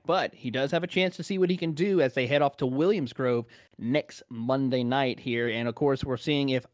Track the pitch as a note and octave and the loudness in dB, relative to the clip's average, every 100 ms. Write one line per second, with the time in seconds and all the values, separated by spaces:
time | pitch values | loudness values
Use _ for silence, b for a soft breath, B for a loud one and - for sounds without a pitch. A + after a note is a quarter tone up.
0 | - F3+ B2+ - C3 B2 C#3 E3 F3 - | -2 0 0 -6 -6 -2 0 -2 -2 0
1 | F#3 - F3 F#3+ F3+ F3+ E3 D3+ G3 F#3+ | 0 -2 -4 0 2 0 -2 0 2 4
2 | C3+ - B2 C#3+ C#3+ - C3 C3 E3+ G3 | 4 2 0 2 2 0 -2 2 2 2
3 | B2+ - B2+ A#2+ A2+ B B B A2+ C#3 | -2 -2 0 0 -2 B B B -2 -2
4 | - - - A#2 A#2 C3 C3+ B2+ A#2+ C3+ | -2 -12 -14 -8 -2 0 2 0 0 0
5 | C3+ - B2 A#2 A#2+ A2+ A#2+ A#2 C#3+ C3+ | 0 -2 -4 -2 -2 -2 -4 0 0 0
6 | C#3+ B2+ - D3 C#3 C3 - | -2 -4 0 0 2 0 -2